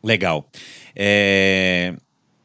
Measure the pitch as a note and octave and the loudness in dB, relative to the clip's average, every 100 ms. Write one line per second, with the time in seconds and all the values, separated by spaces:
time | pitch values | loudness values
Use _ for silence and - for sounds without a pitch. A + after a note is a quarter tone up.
0 | G#2+ A2 F2+ D#2 - - - - - - | -2 -2 -2 -4 -8 -20 -20 -20 -20 -4
1 | G2+ G#2 G2 G2 F#2+ F#2+ F#2 F2+ F2+ - | 0 2 2 2 2 2 0 0 -4 -8
2 | _ _ _ _ | _ _ _ _